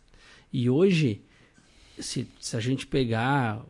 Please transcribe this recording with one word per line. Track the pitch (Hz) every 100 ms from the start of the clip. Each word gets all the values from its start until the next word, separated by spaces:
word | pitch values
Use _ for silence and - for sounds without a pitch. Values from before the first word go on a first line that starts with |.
| _ - - - _
E | 127 120
hoje, | 135 196 165 135 104 - - - _ _ - - -
se, | - 143 113 -
se | - 117
a |
gente | 117 135 -
pegar | 139 120 113 127 143 117 107 -